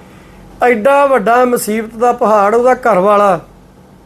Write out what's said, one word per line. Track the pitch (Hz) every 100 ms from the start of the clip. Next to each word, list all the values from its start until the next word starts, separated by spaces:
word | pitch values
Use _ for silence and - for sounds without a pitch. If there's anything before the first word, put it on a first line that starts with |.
| - - - - - -
ਐਡਾ | 247 233 208 277 277
ਵੱਡਾ | 254 196 240 247
ਮੁਸੀਬਤ | 240 - 220 220 233
ਦਾ | 240
ਪਹਾੜ, | 240 220 214 196 233
ਉਹਦਾ | 247
ਘਰ | 247 240 190
ਵਾਲਾ | 196 208 202 170 - - - - - -